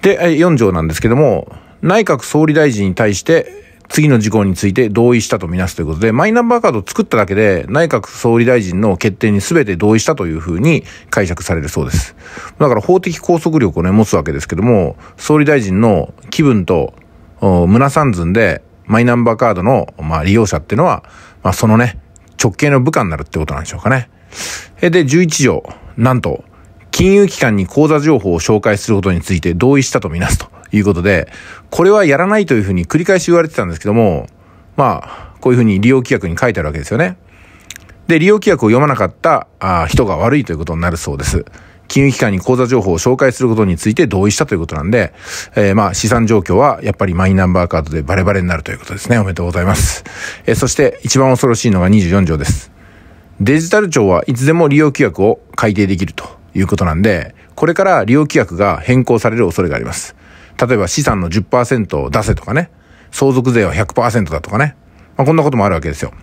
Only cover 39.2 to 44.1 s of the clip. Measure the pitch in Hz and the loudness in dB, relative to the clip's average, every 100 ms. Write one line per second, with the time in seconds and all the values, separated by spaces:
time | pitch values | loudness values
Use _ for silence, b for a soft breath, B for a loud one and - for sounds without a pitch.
39.2 | 170 143 - _ 95 87 82 143 113 87 | 0 0 -2 _ -4 -2 0 0 0 0
40.2 | 107 143 107 80 76 82 87 82 - 71 | 0 0 -2 -8 -6 -4 -4 -4 -8 -6
41.2 | - - - B B B _ 143 139 127 | -4 -4 -6 B B B _ 2 2 2
42.2 | 117 95 104 127 123 123 95 85 123 127 | -2 -2 0 0 2 0 0 0 0 2
43.2 | 135 - 127 110 101 82 107 104 139 | 0 0 -2 2 0 0 -2 0 0